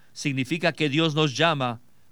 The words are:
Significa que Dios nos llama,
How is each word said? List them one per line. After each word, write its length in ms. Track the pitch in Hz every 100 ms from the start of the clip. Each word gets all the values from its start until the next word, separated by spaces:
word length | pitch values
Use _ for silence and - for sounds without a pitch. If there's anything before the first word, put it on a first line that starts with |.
| -
Significa 580 | - 147 135 127 170 170
que 180 | - 151
Dios 240 | 147 165
nos 220 | 151 156 117
llama, 460 | 165 143 127 120 - - -